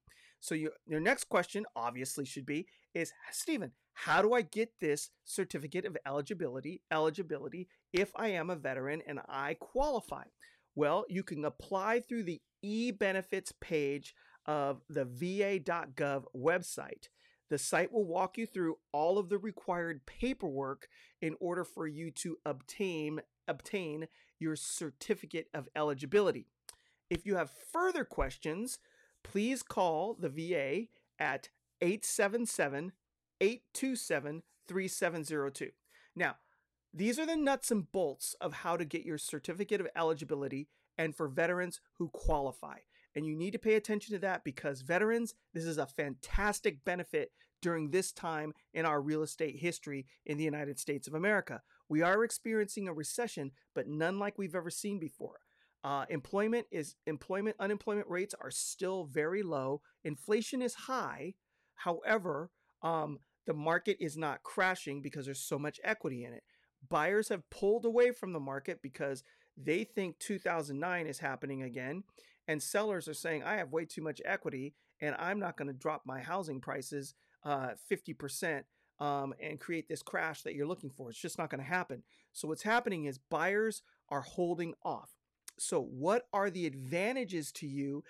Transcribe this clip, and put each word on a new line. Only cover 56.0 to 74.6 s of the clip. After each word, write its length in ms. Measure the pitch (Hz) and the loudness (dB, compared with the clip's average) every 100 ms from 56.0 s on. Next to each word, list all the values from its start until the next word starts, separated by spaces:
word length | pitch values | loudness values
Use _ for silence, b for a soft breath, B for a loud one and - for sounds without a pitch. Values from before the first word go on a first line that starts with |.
| - | 0
employment 560 | 160 - 196 220 240 - | -4 0 2 4 2 0
is, 240 | 175 147 - - | -4 -6 -6 -6
employment, 500 | 151 - 190 214 - | -4 -2 0 0 0
unemployment 480 | 196 202 - 208 - | 0 0 0 -2 0
rates 260 | 175 208 - | -2 -2 -6
are 100 | - | -6
still 520 | - - - 185 190 | -4 -4 -2 -2 -2
very 400 | 151 139 156 196 | -2 0 2 0
low. 380 | 185 143 131 143 b b | 0 0 0 -2 b b
Inflation 580 | 139 151 - 226 226 262 | -6 -4 2 2 2 0
is 120 | 247 | -2
high. 600 | - - 262 147 - 170 - _ _ _ - | -2 -4 -2 -2 -6 -8 -12 _ _ _ -4
However, 760 | 180 165 - 220 175 143 175 _ _ _ | -2 0 2 2 2 -2 -4 _ _ _
um, 380 | 160 160 151 139 - _ - | 0 2 0 -4 -12 _ -4
the 80 | |
market 440 | 151 156 170 - - | 0 2 2 2 0
is 180 | 165 151 | -2 0
not 260 | 151 131 | -2 -2
crashing 580 | - - 185 185 151 143 | -4 2 2 2 -4 -6
because 240 | 139 151 135 | -6 -6 -6
there's 140 | 135 | -6
so 200 | - 143 | -2 -2
much 200 | 151 - | -2 -2
equity 400 | - 214 156 123 | -2 -2 -2 -4
in 100 | 120 | -8
it. 100 | 117 b b b _ 131 | -12 b b b _ -2
Buyers 400 | 160 160 208 214 | 2 4 4 2
have 200 | 196 - | -2 -4
pulled 360 | - 196 226 226 | 0 4 4 6
away 260 | 226 247 | 8 6
from 220 | 240 185 | 6 -4
the 60 | 165 | -4
market 420 | 135 139 185 170 | -4 -4 -4 -6
because 420 | 139 - 139 131 b b b - | -8 -4 -2 -2 b b b -4
they 280 | 135 165 | 0 2
think 360 | 226 - 185 - | 0 -2 -4 -4
two 200 | - 190 | -4 -2
thousand 400 | 180 170 147 139 | 0 0 0 -2
nine 260 | 175 180 156 | -2 -2 -2
is 140 | 135 | -4
happening 420 | 143 131 139 135 | -4 -4 -4 -4
again. 420 | 127 123 127 180 - B B B - | -6 -6 -6 -6 -8 B B B -4
And 140 | 156 | -2
sellers 460 | - 202 214 185 156 | 0 0 2 0 -4
are 60 | |
saying, 300 | 147 165 151 | -6 -2 -2
"I 120 | 151 208 | 0 -2
have 160 | 143 | 0
way 140 | 160 165 | -2 -2
too 160 | - | -4
much 200 | 156 - - | -6 -4 -2
equity 500 | 190 156 135 | -2 -2 -6